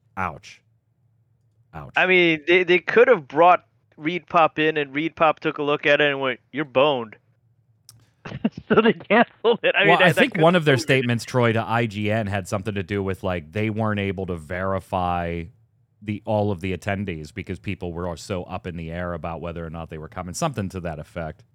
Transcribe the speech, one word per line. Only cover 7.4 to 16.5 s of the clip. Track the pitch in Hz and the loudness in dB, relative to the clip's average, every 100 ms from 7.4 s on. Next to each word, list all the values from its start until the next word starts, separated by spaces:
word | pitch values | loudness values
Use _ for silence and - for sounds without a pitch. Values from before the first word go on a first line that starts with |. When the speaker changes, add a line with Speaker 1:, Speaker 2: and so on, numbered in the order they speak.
| _ _ _ _ _ - _ _ - | _ _ _ _ _ -20 _ _ -16
Speaker 2:
<laughs> | - - - - | -6 -6 -4 0
So | 220 | 4
they | 220 | 4
canceled | 170 - 214 - _ 226 220 | 2 2 2 2 _ 0 2
it. | 180 | 0
I | 175 196 | 2 4
Speaker 1:
Well, | |
Speaker 2:
mean, | 175 | 6
Speaker 1:
I | 180 | 6
Speaker 2:
that, | 185 | 4
that | |
Speaker 1:
think | - | 2
Speaker 2:
could | 175 | 4
Speaker 1:
one | 160 180 | 4 4
of | 156 | 4
their | 160 | 2
Speaker 2:
be | |
Speaker 1:
statements, | - 131 120 117 | 2 0 2 -2
Troy, | - 127 117 | -2 0 2
to | 113 95 | 2 0
I | 117 120 | -2 -2
G | 101 104 | -2 -2
N | 110 101 | -2 -2
had | 101 90 | -4 -4
something | 107 101 101 | -6 -4 -6
to | |
do | 85 101 | -4 -4
with, | 95 92 | -4 -4
like, | 95 90 76 | -4 -4 -6
they | 104 110 | -6 -4
weren't | 107 110 101 | -2 -2 -2
able | 98 95 90 | -4 -4 -6
to | 85 | -8
verify | 76 90 95 95 - 95 87 87 85 85 82 _ _ _ _ _ | -8 -6 -4 -4 -4 -2 -2 -2 -4 -8 -10 _ _ _ _ _
the, | 104 104 - | -10 -8 -4
all | 107 104 | -2 -2